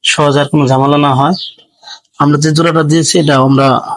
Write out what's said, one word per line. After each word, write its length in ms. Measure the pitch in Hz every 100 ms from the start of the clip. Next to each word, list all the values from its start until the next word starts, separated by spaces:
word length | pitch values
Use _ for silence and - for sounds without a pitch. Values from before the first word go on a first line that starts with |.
সহজে 360 | - - 147 143
আর 60 | 143
কোনো 120 | 156 135
ঝামেলা 260 | 131 139 147 143
না 60 | 131
হয়। 160 | 143 185 - - _ _ - - _ _
আমরা 160 | 147 143
যে 60 | 156 151
জোড়াটা 280 | 165 160 151
দিয়েছি 220 | 165 156 180
এটা 160 | 151 135 135
আমরা 220 | 135 135 120 -